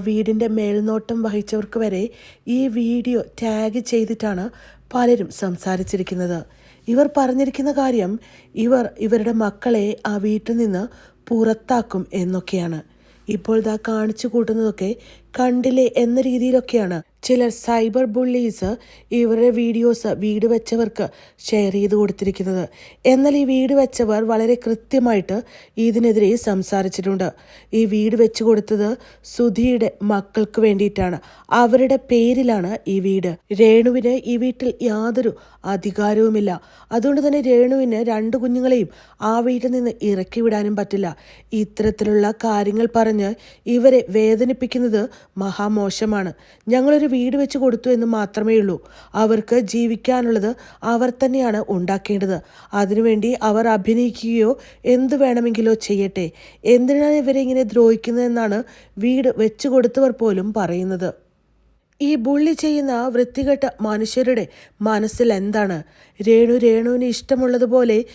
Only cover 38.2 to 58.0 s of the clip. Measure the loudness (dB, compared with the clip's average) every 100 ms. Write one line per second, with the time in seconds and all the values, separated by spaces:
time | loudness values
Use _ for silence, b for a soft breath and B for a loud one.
38.2 | -2 -2 -2 0 2 0 -2 B B B
39.2 | -2 0 0 -2 -2 -2 -2 -4 -2 -2
40.2 | -4 -2 0 0 -2 -4 -4 -4 -6 -8
41.2 | B B B -4 -4 -2 -2 0 0 2
42.2 | 2 0 -2 -2 0 0 0 2 2 0
43.2 | -2 -6 B B -2 4 6 4 2 0
44.2 | 2 2 0 -2 -4 -2 0 0 -2 B
45.2 | B -8 -6 -4 -2 -2 -2 -4 -4 -4
46.2 | -6 -10 b b -2 0 4 2 2 0
47.2 | 0 -2 -2 0 0 0 0 0 0 -2
48.2 | -4 -2 2 2 2 -4 B B B 0
49.2 | 2 2 2 0 0 -2 -2 -2 -2 0
50.2 | 0 0 -2 -6 B B -2 0 0 0
51.2 | 0 0 0 -2 -2 -4 -2 -4 -2 -4
52.2 | -2 -4 B B B -2 0 2 2 2
53.2 | 0 0 0 2 2 0 0 0 0 -4
54.2 | -4 0 0 0 B B 0 2 2 2
55.2 | 2 2 0 0 0 0 -2 -2 -2 -4
56.2 | -8 B B B 4 4 4 2 2 2
57.2 | 2 0 0 0 0 4 4 4